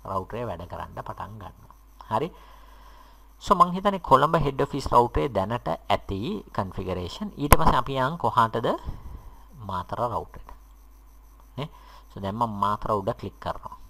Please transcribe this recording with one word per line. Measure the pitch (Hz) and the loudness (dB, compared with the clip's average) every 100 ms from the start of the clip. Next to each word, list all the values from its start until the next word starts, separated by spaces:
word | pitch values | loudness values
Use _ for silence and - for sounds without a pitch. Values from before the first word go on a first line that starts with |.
රවුටර් | - 95 92 117 | -4 -4 -4 -6
එක | 117 | -6
වැඩ | 85 87 | -8 -10
කරන්න | 87 - | -10 -10
පටන් | - - - 92 107 | -10 -10 -10 -12 -12
ගන්නවා. | 87 - - - - - - | -16 -18 -20 -20 -20 -20 -4
හරි. | 110 160 - - - - - - - - - - - | -2 -2 -8 -20 -20 -20 -20 -20 -20 -20 -20 -20 -12
so | - | 2
මං | 190 175 | 6 6
හිතන්නේ | 180 202 190 | 2 -2 -4
කොළඹ | - 131 147 165 | 2 2 4 2
හෙඩ් | 143 135 | 0 -2
ඔෆිස් | 139 139 - | -4 -4 2
රවුටර් | 117 120 - | 4 4 0
එක | 151 | 0
දැනට | 101 95 120 - 80 - | -2 -2 -4 -4 -6 -2
ඇති | 101 - 98 127 202 - | -2 -2 -6 -4 -8 -6
කන්ෆිගරේෂන්. | - 95 87 92 90 87 - 208 - | -6 -4 -4 -4 -4 -6 -8 -8 -4
ඊට | 143 - | 8 10
පස්සේ | 160 147 | 10 6
අපි | 123 | 2
යන් | 135 131 165 | 0 0 2
කොහාටද? | 113 120 113 117 127 311 - - - - - - - 151 | 2 4 4 2 0 -2 -6 -10 -12 -14 -14 -20 -20 -14
මාතර | 101 92 90 101 | -8 -6 -6 -4
රවුටර් | 120 95 - - | -2 -2 -6 -14
එකට. | - - - - - - - - - - - - | -16 -18 -20 -20 -20 -20 -20 -20 -20 -20 -16 -12
නේ? | 151 - - - - | -12 -12 -20 -20 -16
so | 101 | -8
දැන් | 98 | -6
මම | 107 117 101 | 0 -2 2
මාතර | 101 104 - | 0 0 0
උඩ | 107 95 - | 0 0 -4
ක්ලික් | 98 - | -10 -8
කරනවා. | - - - - | -8 -8 -10 -16